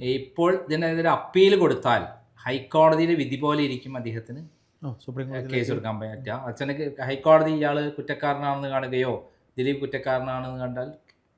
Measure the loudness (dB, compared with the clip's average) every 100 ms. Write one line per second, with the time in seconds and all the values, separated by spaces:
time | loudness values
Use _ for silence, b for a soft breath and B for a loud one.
0 | -4 -4 -4 0 2 2 0 -2 0 0
1 | 2 0 2 6 6 8 4 4 2 2
2 | 0 -14 _ _ -6 -6 0 6 6 6
3 | 2 2 0 -2 0 2 0 -4 -8 -10
4 | -8 -10 -10 -14 -16 _ _ -14 -12 -12
5 | -12 -10 -8 -8 -4 -2 -2 -2 -4 -6
6 | -8 -10 -8 -8 -8 -6 -6 -4 -6 -6
7 | -6 0 6 6 6 0 0 0 -2 -6
8 | -8 -4 -2 -2 -2 -4 -2 -4 -2 0
9 | 0 -2 -8 b b -4 -2 -2 -4 -6
10 | -2 -2 -2 -6 -8 -8 -8 -8 -10 -12
11 | _ _ _